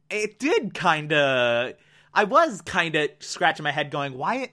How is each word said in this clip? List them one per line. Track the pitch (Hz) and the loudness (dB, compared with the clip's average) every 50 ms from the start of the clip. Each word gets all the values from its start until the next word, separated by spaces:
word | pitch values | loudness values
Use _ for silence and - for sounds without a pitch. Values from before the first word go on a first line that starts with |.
| _ - | _ -8
it | 185 214 214 208 - - | -6 -4 -4 -6 -6 -4
did | - 294 466 453 269 185 - | -2 0 0 0 0 -2 -6
kinda, | - 160 180 160 151 151 151 156 147 143 139 131 127 123 120 117 117 123 123 - - _ _ _ _ _ _ - | -2 0 0 0 0 0 0 2 2 2 4 2 2 2 2 2 0 -2 -4 -8 -12 _ _ _ _ _ _ 0
I | - 208 | 2 2
was | 190 247 311 339 320 220 170 | 4 6 4 4 4 2 -4
kinda | - - - 190 170 165 156 156 151 143 - _ | -10 -4 -2 0 0 2 2 0 0 0 -4 _
scratching | - - - - 180 170 151 - 156 | -14 -12 -4 0 2 2 2 0 -2
my | 147 | -4
head | 139 151 147 143 | -2 -4 -4 -4
going, | 147 147 139 139 131 127 | -4 -6 -6 -6 -6 -6
"Why, | 143 180 226 262 262 240 | -4 -4 -4 -4 -6 -10